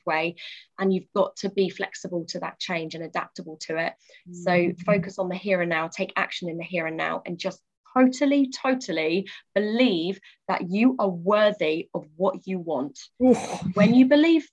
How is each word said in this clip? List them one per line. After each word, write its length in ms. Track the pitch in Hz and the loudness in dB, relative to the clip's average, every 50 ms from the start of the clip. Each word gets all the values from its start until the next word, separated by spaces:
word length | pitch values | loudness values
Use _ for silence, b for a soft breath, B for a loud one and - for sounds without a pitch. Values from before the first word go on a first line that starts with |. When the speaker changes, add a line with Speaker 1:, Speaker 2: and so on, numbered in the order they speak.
| _ | _
Speaker 1:
way. 300 | - 156 160 165 170 170 B B B B B B B _ - | -2 0 0 0 -2 -4 B B B B B B B _ -2
And 140 | 196 190 190 | 0 2 2
you've 180 | 185 - - - | 0 -2 -2 0
got 220 | 208 190 - - - | 0 0 0 -2 -6
to 120 | - 196 | -8 -4
be 180 | 196 196 196 175 | 0 0 0 0
flexible 560 | 170 - - - - - - 180 175 170 165 - | -2 -6 -8 -8 -8 -10 -10 -8 -8 -8 -6 -8
to 100 | - 180 | -8 -10
that 180 | 165 165 - - | -10 -10 -10 -10
change 380 | - - 180 165 160 160 160 | -8 -6 -6 -6 -6 -8 -10
and 80 | 165 165 | -10 -10
adaptable 540 | 156 - 175 175 - - - 175 160 156 160 - | -8 -8 -8 -8 -8 -10 -14 -14 -14 -16 -14 -10
to 120 | - 160 160 | -6 -4 -4
it. 160 | 165 - - b b b b b b 180 | -4 -4 -6 b b b b b b -18
So 200 | 175 175 175 180 | -16 -8 -2 0
Speaker 2:
Mm-hmm. 300 | 180 175 175 175 180 - - | 2 2 2 2 -2 -2 0
Speaker 1:
focus 360 | - 208 202 - - - - | 0 0 0 0 -2 -6 -6
on 80 | 190 180 | -6 -6
the 80 | 185 | -6
here 240 | 185 - 202 190 180 | -6 -2 -2 0 0
and 100 | 175 170 | 0 0
now, 200 | 170 160 160 165 | -2 -2 -4 -4
take 240 | - - 190 190 - | -6 -6 -8 -4 -4
action 320 | 190 - - - - 185 170 | -4 -4 -4 -4 -8 -8 -8
in 80 | 160 170 | -8 -8
the 60 | 170 | -8
here 240 | 175 180 175 165 160 | -6 -6 -4 -4 -4
and 80 | 160 | -4
now, 260 | 160 160 160 165 160 - | -4 -4 -4 -4 -6 -6
and 120 | 175 175 170 | -10 -10 -8
just 220 | - 190 180 - _ _ _ _ _ _ - | -8 -8 -8 -10 _ _ _ _ _ _ 2
totally, 520 | 254 262 254 254 - 294 277 285 285 277 262 | 4 4 4 4 2 2 2 4 4 2 0
totally 760 | 262 - - 262 262 254 - - 165 160 156 156 165 190 190 B B B B _ - | -2 -4 -2 -2 -2 -2 -2 -4 -4 -2 0 0 0 -2 -2 B B B B _ -2
believe 640 | 196 208 208 220 233 254 240 196 165 160 180 196 - b b b b _ - | -2 0 2 2 4 4 4 2 2 -2 -4 -4 -6 b b b b _ -4
that 220 | 180 - - 170 | -4 -4 -4 -2
you 260 | 185 208 233 262 262 254 | 0 2 4 4 4 2
are 100 | 214 196 | 0 -2
worthy 800 | 180 170 170 180 208 208 214 208 - - 165 156 156 165 - - - | -2 -2 0 2 4 4 4 4 2 2 0 -2 -2 -2 -4 -6 -8
of 100 | 170 151 151 156 | -10 -10 -10 _
what 300 | 160 185 196 - 185 - | -2 0 0 0 -2 -6
you 140 | 190 190 185 | -6 -6 -6
want. 400 | 170 165 156 131 135 147 - - - - _ - 247 | -4 -4 -4 -4 -4 -6 -8 -14 -20 -18 _ 2 4
Speaker 2:
Oof. 140 | 254 233 - - - - - - - - | 4 4 4 2 -4 -8 -8 -6 -2 2
Speaker 1:
When 220 | 202 208 - 240 | 4 4 6 8
you 100 | 254 262 | 8 8
believe 420 | 254 285 294 302 339 330 320 285 - | 8 6 6 6 6 4 2 2 0